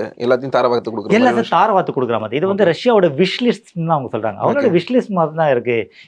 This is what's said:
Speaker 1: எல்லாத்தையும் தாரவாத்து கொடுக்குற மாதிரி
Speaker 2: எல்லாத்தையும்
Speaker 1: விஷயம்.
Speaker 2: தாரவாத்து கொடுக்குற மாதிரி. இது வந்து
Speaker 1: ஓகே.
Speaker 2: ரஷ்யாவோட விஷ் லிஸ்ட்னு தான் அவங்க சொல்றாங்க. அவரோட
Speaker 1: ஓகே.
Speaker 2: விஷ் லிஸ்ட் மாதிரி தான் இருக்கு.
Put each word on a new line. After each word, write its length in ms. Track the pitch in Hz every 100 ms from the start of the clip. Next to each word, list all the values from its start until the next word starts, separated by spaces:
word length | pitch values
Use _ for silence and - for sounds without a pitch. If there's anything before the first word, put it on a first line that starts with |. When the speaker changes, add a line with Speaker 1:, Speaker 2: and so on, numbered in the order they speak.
| 110 -
Speaker 1:
எல்லாத்தையும் 340 | 120 127 135
தாரவாத்து 380 | 127 123 120 113
கொடுக்குற 20 |
மாதிரி 320 | 113 104 214
Speaker 2:
எல்லாத்தையும் 100 | 247
Speaker 1:
விஷயம். 340 | 240 - 170 208
Speaker 2:
தாரவாத்து 200 | 190 156
கொடுக்குற 240 | 135 123 113
மாதிரி. 180 | 107 127
இது 100 | 185
வந்து 180 | 196
Speaker 1:
ஓகே. 40 | 185
Speaker 2:
ரஷ்யாவோட 560 | 160 247 220 180 135
விஷ் 260 | 185 - 240
லிஸ்ட்னு 360 | - - - 165
தான் 240 | 156 -
அவங்க 80 | 113
சொல்றாங்க. 160 | 107
அவரோட 340 | 101 123 269 262
Speaker 1:
ஓகே. 60 |
Speaker 2:
விஷ் 220 | 175 - 254
லிஸ்ட் 120 | 190
மாதிரி 280 | 185 160 156
தான் 140 | 156
இருக்கு. 420 | 123 120 117 104 -